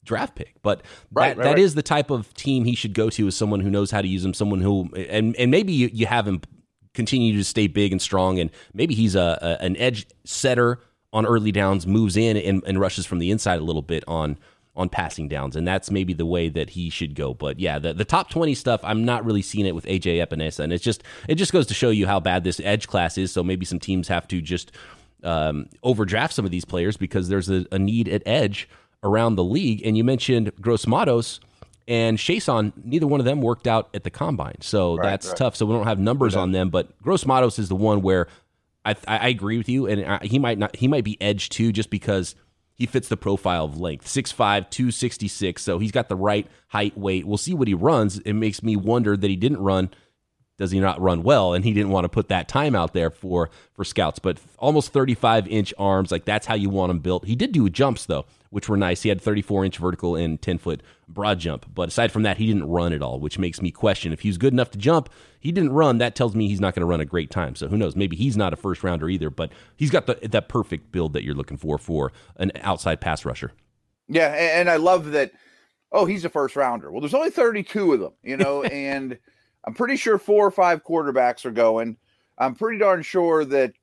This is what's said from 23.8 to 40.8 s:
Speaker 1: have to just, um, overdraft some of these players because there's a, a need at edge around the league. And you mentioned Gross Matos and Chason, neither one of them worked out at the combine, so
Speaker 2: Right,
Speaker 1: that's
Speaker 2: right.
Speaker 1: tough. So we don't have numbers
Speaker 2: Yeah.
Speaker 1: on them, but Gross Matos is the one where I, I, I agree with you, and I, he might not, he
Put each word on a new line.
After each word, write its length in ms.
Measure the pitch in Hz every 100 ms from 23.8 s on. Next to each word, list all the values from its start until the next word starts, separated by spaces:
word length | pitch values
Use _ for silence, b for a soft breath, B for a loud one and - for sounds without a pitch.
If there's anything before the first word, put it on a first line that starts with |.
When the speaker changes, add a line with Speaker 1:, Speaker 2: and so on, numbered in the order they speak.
| - 95 85
Speaker 1:
have 200 | 87 -
to 140 | 92
just, 300 | 80 87 - B B B B _
um, 460 | 85 82 78 73 - _
overdraft 520 | 123 117 101 107 151
some 100 | -
of 60 | 98
these 160 | 87 -
players 320 | 90 90 107
because 320 | 95 101 90
there's 180 | 98 90
a, 160 | 95 90
a 60 | 95
need 280 | 98 113 104
at 140 | 98 95
edge 420 | 123 107 101 - b b b
around 340 | 101 107 117 104
the 80 |
league. 360 | 90 131 170 110 113
And 100 | 110
you 80 |
mentioned 480 | 117 131 - 123 107 -
Gross 260 | 104 113 -
Matos 540 | 131 202 117 117 - b b b _ -
and 300 | 117 113 110
Chason, 540 | - 175 - 120 107 -
neither 220 | 117 147 151
one 140 | 143
of 40 |
them 160 | 120 143
worked 260 | 117 120 120
out 220 | 110 -
at 100 | 101
the 60 | 92
combine, 500 | - 160 123 71 -
so 360 | - 107 90 82
Speaker 2:
Right, 80 | 85
Speaker 1:
that's 200 | 98 -
Speaker 2:
right. 80 | -
Speaker 1:
tough. 180 | 127 -
So 80 |
we 80 | 107
don't 140 | 113 107
have 120 | 104
numbers 340 | 101 135 123
Speaker 2:
Yeah. 60 | 95
Speaker 1:
on 120 | 90
them, 160 | 92 92
but 320 | 90 - -
Gross 240 | - 185
Matos 340 | 131 131 123 -
is 120 | 101
the 60 | 95
one 260 | 107 104
where 240 | 95 92 85 b b b b _
I, 60 | 104 104 -
I, 100 | 110
I 100 | 123
agree 280 | 120 98 117
with 140 | 113
you, 160 | 123 113
and 180 | 101
I, 140 | 78 98
he 160 | 104 127
might 200 | 127 107
not, 180 | 104
he 100 | -